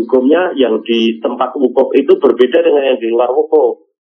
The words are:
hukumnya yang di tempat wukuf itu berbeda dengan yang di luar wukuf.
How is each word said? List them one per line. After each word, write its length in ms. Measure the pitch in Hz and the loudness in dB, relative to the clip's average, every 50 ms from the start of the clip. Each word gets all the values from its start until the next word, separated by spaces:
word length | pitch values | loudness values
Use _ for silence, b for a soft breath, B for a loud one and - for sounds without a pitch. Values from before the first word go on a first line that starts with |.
| 113 | 0
hukumnya 480 | - 135 127 127 135 160 175 185 175 - 139 | 0 0 2 2 2 2 2 0 -2 -2 -2
yang 240 | 127 110 110 110 - | 0 0 0 -4 -2
di 360 | - 117 113 113 113 110 - - | -2 -2 0 0 -2 -2 -4 -6
tempat 320 | 123 120 - 131 127 - | -6 -4 -4 -6 -6 -2
wukuf 320 | 147 135 123 127 135 131 - - | -2 -2 0 0 0 0 2 0
itu 240 | 139 139 - 190 - | 0 2 2 2 2
berbeda 400 | - 127 - 120 127 123 120 123 | 2 0 2 2 2 2 2 2
dengan 240 | 127 127 143 143 139 | 2 2 2 2 0
yang 160 | 135 127 113 | 0 -2 -2
di 80 | 117 113 | -2 -2
luar 240 | 117 123 127 120 | -2 -2 -2 0
wukuf. 560 | 131 151 156 - 156 151 131 113 110 - _ _ _ _ _ _ | 0 -2 -2 0 2 2 2 0 -2 -6 _ _ _ _ _ _